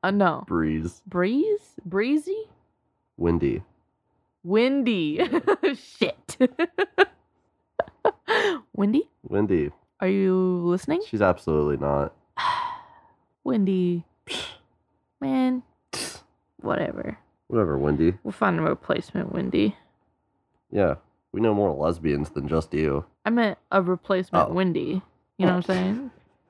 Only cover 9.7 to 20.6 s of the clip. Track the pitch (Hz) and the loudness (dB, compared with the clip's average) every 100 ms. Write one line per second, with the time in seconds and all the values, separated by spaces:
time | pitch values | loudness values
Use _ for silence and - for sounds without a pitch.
9.7 | - _ _ 190 196 190 185 185 180 175 | -6 _ _ 0 2 2 2 2 0 0
10.7 | 180 - 330 427 104 98 90 - 76 73 | -2 -2 -4 -2 2 4 4 0 0 2
11.7 | 69 71 71 73 - _ - - - - | 0 0 0 -2 -6 _ -6 -4 -4 -6
12.7 | - - - _ _ _ _ 262 233 196 | -10 -16 -20 _ _ _ _ -2 0 2
13.7 | 185 180 175 - _ - - - - _ | 2 0 -2 -6 _ -12 -10 -10 -16 _
14.7 | _ _ _ _ _ 269 262 254 254 - | _ _ _ _ _ -2 0 2 0 -6
15.7 | _ _ - - - _ _ _ - - | _ _ -10 -10 -12 _ _ _ -10 -4
16.7 | - - - - - _ _ _ 117 92 | -2 -2 -6 -10 -12 _ _ _ 0 2
17.7 | 69 73 73 82 98 220 - 190 165 160 | 2 2 4 2 2 -8 0 0 2 0
18.7 | 139 - - - 196 185 - - - 202 | -2 -2 -4 -4 -6 -6 -4 -2 2 0
19.7 | - _ _ _ _ _ _ _ _ | -2 _ _ _ _ _ _ _ _